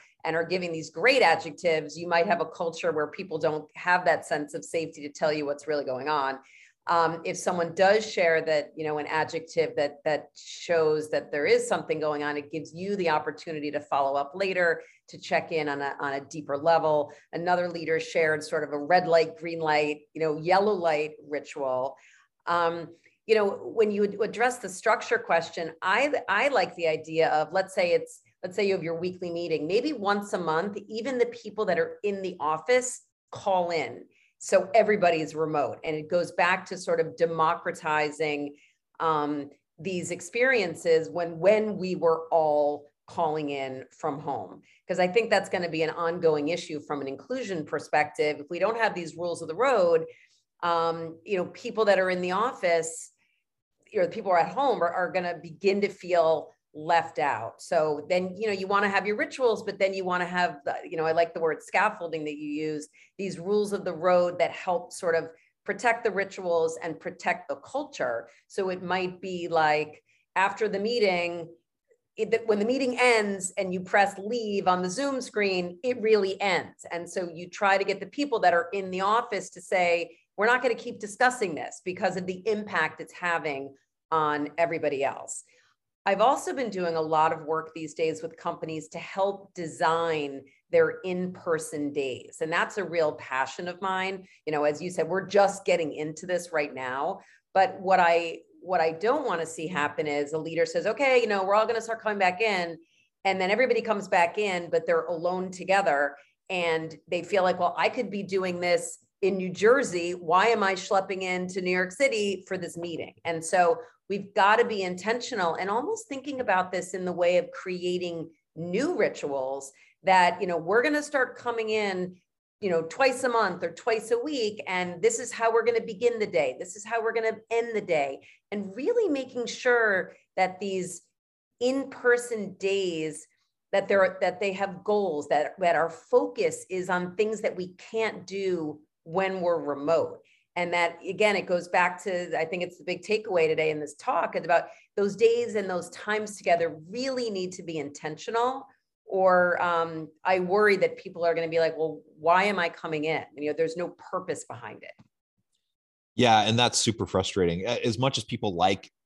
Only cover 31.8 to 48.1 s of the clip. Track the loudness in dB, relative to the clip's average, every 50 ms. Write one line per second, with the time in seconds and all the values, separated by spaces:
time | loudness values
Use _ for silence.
31.8 | 0 -2 -4 -6 -4 -4 -4 -4 -6 -6 -6 -4 -2 -2 -2 -2 2 2 2 2
32.8 | 2 0 -8 -10 _ _ _ _ _ -16 -12 -6 -2 0 2 2 2 0 0 -2
33.8 | -2 -4 -8 -12 -16 -20 _ _ _ _ _ -14 -2 4 4 4 4 6 4 4
34.8 | 6 6 4 4 4 4 4 4 0 -2 -2 -4 -2 0 0 0 0 0 -2 -6
35.8 | -6 -6 -4 -4 -4 -2 0 0 0 0 0 2 2 4 2 0 -2 -8 -12 -8
36.8 | -4 -2 0 0 0 -2 0 0 0 2 2 2 2 2 2 0 -2 -6 -6 -4
37.8 | -2 0 2 2 2 0 -2 -2 -2 -2 -2 -2 -4 -6 -10 -14 _ _ _ _
38.8 | _ _ _ -2 0 2 2 2 0 0 -2 -4 -6 -10 -14 _ _ _ _ -10
39.8 | -8 -6 -4 -4 -4 -6 -6 -8 -10 -6 -2 0 2 4 4 2 2 0 -4 -2
40.8 | 2 4 4 4 2 0 -4 -4 -4 -4 -2 2 4 4 6 4 4 0 -4 -4
41.8 | -4 -4 -2 2 2 2 2 2 0 0 2 2 4 4 4 2 2 2 0 -4
42.8 | -8 -16 _ _ _ -12 -4 -2 -2 0 0 -2 -4 -4 -4 -4 -6 -6 -8 -10
43.8 | -14 -16 _ -8 -6 -6 -6 -6 -6 -6 -6 -6 -8 -10 -14 -20 -20 _ _ _
44.8 | _ -4 0 2 2 4 4 2 2 4 2 2 2 0 -4 -4 -2 -2 -2 -2
45.8 | -2 -2 -2 -2 -2 -2 0 2 4 4 4 4 2 0 -2 -2 -4 -6 -8 -8
46.8 | -6 -6 -6 -6 -4 -6 -8 -10 -8 -8 -6 -6 -6 -4 -6 -6 -6 -4 -6 -6
47.8 | -4 0 2 2 2 2